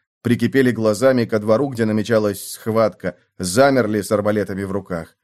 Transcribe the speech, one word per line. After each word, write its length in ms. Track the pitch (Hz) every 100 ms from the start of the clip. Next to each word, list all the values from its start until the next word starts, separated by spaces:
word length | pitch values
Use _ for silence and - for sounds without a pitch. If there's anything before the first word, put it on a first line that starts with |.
| _ _
Прикипели 480 | - 120 117 135 127
глазами 540 | 113 110 104 131 123 113
ко 140 | 113
двору, 300 | 104 113 143
где 160 | 120 113
намечалась 680 | 107 101 113 107 98 -
схватка, 640 | - - 110 107 - - - _ _
замерли 640 | 92 92 139 135 110 107
с 100 | 95
арбалетами 520 | 107 104 104 98 95
в 80 | 98
руках. 460 | 98 92 87 82 _